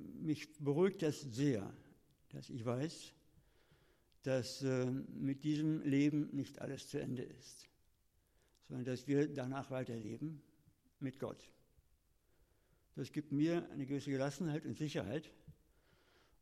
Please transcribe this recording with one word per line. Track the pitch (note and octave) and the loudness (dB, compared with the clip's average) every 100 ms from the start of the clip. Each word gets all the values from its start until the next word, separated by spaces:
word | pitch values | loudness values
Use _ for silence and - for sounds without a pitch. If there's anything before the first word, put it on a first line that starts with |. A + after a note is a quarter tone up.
| - - | -12 -4
mich | D#3+ C#3+ - - | -2 -2 -4 -2
beruhigt | C#3+ C#3+ F#3+ F#3+ | 2 6 4 4
das | D#3+ - | 0 0
sehr, | C3+ A2 D3 G#2+ G2 - - - _ _ _ | -4 2 4 4 0 -10 -20 -20 _ _ _
dass | C#3 - | -12 -8
ich | C3+ | -4
weiß, | A#2 B2 D#3+ - - - _ - _ _ _ - _ _ _ _ | -2 0 -2 -6 -16 -20 _ -20 _ _ _ -20 _ _ _ _
dass, | C3+ C3 A2+ - | 0 2 0 -2
äh, | C3+ B2+ B2+ | 2 4 2
mit | C3 - - C#3 C3+ | 0 -4 -4 -2 0
diesem | D3+ D3+ D#3 D#3 | 0 2 2 2
Leben | D3+ C#3 D3 D3 D3+ | 4 6 6 4 0
nicht | C#3 - - | -2 -4 -6
alles | A#2+ C3 - | -6 -6 -6
zu | C#3+ | -4
Ende | C3 B2 | -2 -4
ist, | - C#3 - - - _ _ _ _ _ _ _ _ _ - | -6 -10 -18 -20 -20 _ _ _ _ _ _ _ _ _ -10
sondern | C3+ | -6
dass | B2 B2 C#3 | -2 -4 4
wir | C#3+ D3+ | 4 4
danach | C#3 B2+ C3+ - | 2 -4 -4 -4
weiterleben | C3 B2 A#2 G#2+ A2+ D3+ D3 - _ - _ _ - | -4 -4 -6 -6 -6 -6 -8 -16 _ -20 _ _ -8
mit | C3+ - | -8 -6
Gott. | A#2+ - - - _ - _ _ _ _ _ _ _ _ _ _ _ D3 | -8 -8 -16 -20 _ -20 _ _ _ _ _ _ _ _ _ _ _ -8
Das | B2+ | -4
gibt | D3+ D3 | -4 0
mir | C#3+ D#3+ F3 - | 4 4 4 0
eine | C#3+ C3 | -6 -2
gewisse | C#3 C#3+ | -2 0
Gelassenheit | C3+ C#3 C#3 E3 D3+ C#3 | 2 0 0 0 0 -2
und | G#2+ | -2
Sicherheit. | D#3 D3+ F#2+ D3+ - - - - _ _ _ _ _ _ _ _ | -2 -2 -2 -4 -6 -20 -20 -20 _ _ _ _ _ _ _ _